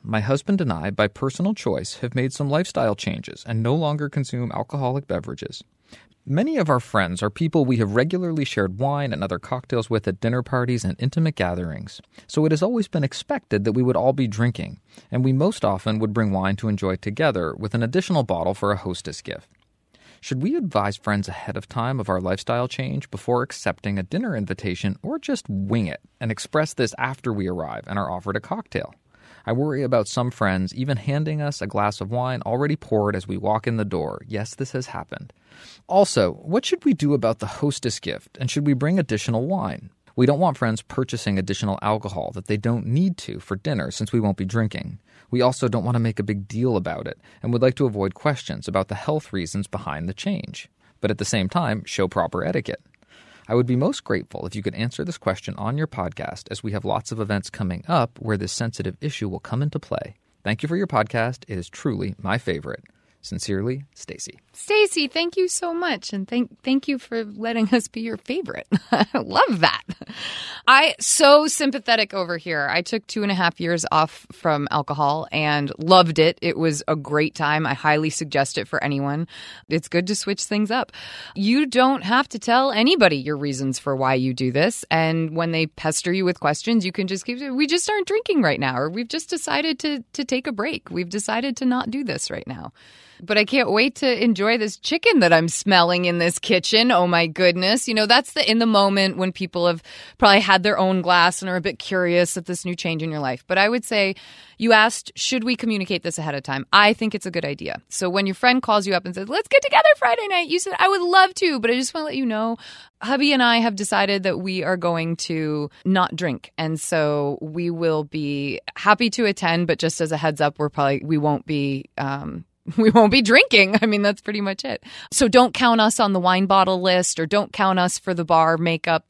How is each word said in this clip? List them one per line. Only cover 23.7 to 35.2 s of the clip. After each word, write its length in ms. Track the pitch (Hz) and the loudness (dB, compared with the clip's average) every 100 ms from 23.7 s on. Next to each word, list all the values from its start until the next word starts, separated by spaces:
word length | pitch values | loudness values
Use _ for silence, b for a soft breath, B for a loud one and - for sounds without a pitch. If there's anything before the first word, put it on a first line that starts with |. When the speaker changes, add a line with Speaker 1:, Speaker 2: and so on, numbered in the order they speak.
| 85 104 101 | -4 -4 -4
Speaker 1:
a 40 | |
dinner 320 | 92 170 240 131 | -4 -4 -4 -4
invitation, 600 | 98 95 101 90 101 98 | -4 -4 -6 -4 -4 -4
or 160 | 185 302 | -6 -6
just 280 | - 269 - | -4 -6 -4
wing 380 | 98 98 117 92 | -6 -2 -2 -2
it 140 | - _ - | -6 _ -10
and 120 | 117 | -6
express 420 | 110 - 151 156 | -6 -4 -2 -2
this 200 | - 120 - | -2 -4 -2
after 340 | 127 135 127 | -6 -6 -6
we 160 | 104 92 | -4 -4
arrive 360 | 90 78 55 - | -6 -8 -10 -8
and 100 | 98 | -6
are 100 | 80 | -4
offered 240 | 90 92 98 | -6 -4 -6
a 60 | |
cocktail? 520 | - 208 - - - - _ b b b - | -6 -8 -6 -8 -8 -12 _ b b b -4
I 60 | |
worry 300 | 117 151 143 | -2 -2 -2
about 240 | 131 127 101 | 0 0 0
some 200 | - 123 | 0 -2
friends 420 | - 104 92 95 - | 0 0 0 -2 -4
even 220 | 131 123 | -4 -2
handing 440 | 135 143 156 151 | -2 -2 -2 -2
us 200 | 147 143 | -4 -6
a 60 | 101 | -4
glass 340 | 104 104 104 | -2 -2 -2
of 100 | 98 | -6
wine 300 | 120 127 127 - | -4 -4 -4 -4
already 300 | 120 143 151 | -2 0 -2
poured 400 | - 110 104 101 | -2 0 0 -2
as 120 | 95 | -6
we 100 | 95 | -4
walk 280 | 101 110 120 | -2 -2 -2
in 100 | 113 | -4
the 80 | 104 | -2
door. 360 | 90 73 50 - | -4 -6 -8 -10
Yes, 280 | 107 113 - | -8 -8 -8
this 160 | 135 | -8
has 140 | 131 127 | -6 -8
happened. 440 | - - - | -10 -12 -14